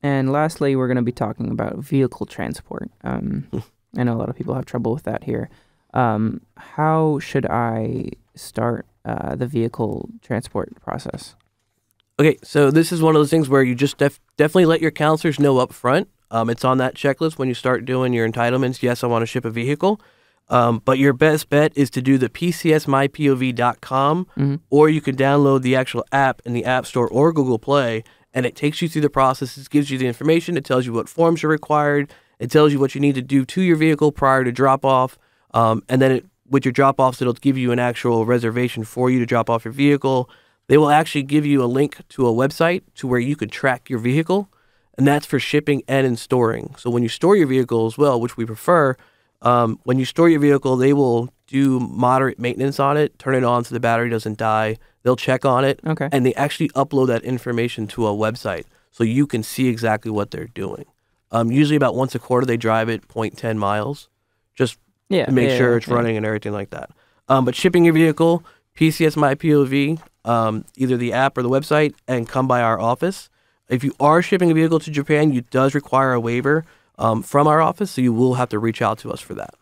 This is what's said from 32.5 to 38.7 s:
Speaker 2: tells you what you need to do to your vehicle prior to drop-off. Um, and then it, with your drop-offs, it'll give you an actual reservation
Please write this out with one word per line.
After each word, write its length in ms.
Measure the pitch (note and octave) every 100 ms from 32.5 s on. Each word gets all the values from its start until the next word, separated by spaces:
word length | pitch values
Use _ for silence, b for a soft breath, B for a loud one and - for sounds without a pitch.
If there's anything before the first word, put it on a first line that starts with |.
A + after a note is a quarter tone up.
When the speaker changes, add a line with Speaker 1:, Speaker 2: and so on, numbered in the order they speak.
Speaker 2:
tells 220 | D#3 D3+
you 60 | C#3+
what 160 | C3+ C#3+
you 60 |
need 140 | C#3+ C3+
to 60 |
do 240 | B2+ C#3 C3
to 160 | -
your 140 | F#3 D#3+
vehicle 340 | D#3+ D#3 D3+
prior 320 | C#3+ C#3 C3
to 80 | B2+
drop-off. 640 | B2 C3+ C3+ C3+ C3 C3 - _ _ _
Um, 300 | A2+ A2+ A2+ -
and 140 | C3
then 100 | C3
it, 140 | C3 - _ _
with 160 | C3+ C3
your 60 |
drop-offs, 500 | B2 C3+ C3+ C3 B2+
it'll 120 | B2 A#2+
give 220 | C#3 C3
you 120 | B2
an 80 | A#2+
actual 460 | B2 A#2+ B2 A#2 A2+
reservation 580 | B2 A#2 A#2 B2